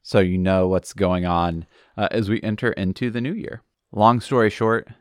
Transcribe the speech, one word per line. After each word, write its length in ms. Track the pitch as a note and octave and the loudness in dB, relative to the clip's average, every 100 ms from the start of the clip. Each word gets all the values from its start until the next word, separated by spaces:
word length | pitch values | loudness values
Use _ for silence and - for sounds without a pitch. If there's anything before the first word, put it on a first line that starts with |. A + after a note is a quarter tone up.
so 200 | - A2 | 0 2
you 180 | F#2 F#2 | 2 2
know 280 | F#2 F#2+ F#2 | 2 2 2
what's 280 | F#2 - | 0 -2
going 320 | - F#2+ F2+ F2+ | -2 0 0 0
on, 400 | F2 F2 E2 E2 _ _ - | 0 0 -2 -10 _ _ -4
uh, 100 | G#2 | -2
as 200 | G#2+ G2+ | -2 -2
we 100 | G#2+ | -2
enter 320 | G#2+ G#2+ A#2+ | -2 -2 -2
into 380 | - F#2+ F#2 B2 | -2 -4 -4 -6
the 100 | A2+ | -4
new 140 | B2 | -6
year. 260 | E3 - - _ _ _ | -8 -10 -14 _ _ _
Long 280 | - G#2+ B2 | 2 4 4
story 280 | - C3 A2 | 2 2 2
short 400 | - A2+ A2+ - - | 2 0 0 -4 -20